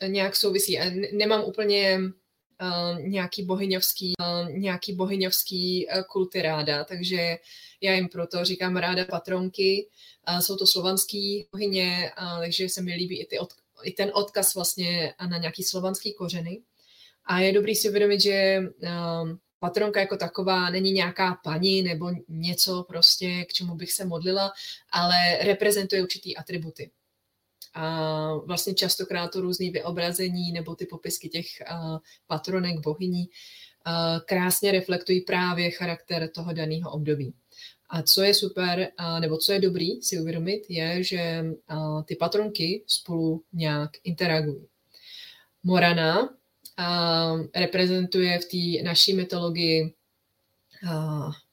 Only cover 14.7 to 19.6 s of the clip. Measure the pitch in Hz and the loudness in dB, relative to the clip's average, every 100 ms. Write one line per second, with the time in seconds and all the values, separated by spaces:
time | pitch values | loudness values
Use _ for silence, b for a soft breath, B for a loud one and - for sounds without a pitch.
14.7 | - 175 175 156 - 180 170 160 - 185 | -2 -2 0 -2 -4 -6 -4 -4 -4 -4
15.7 | 185 185 196 208 208 175 175 165 214 - | -2 -2 -4 -6 -8 -6 -6 -6 -10 -16
16.7 | _ b b b b - 180 190 202 208 | _ b b b b -2 4 6 6 4
17.7 | 214 214 202 208 202 202 196 190 196 185 | 2 2 4 6 6 4 4 4 4 0
18.7 | - 170 170 170 165 165 175 _ - | -6 -6 -4 -2 -2 -4 -8 _ -6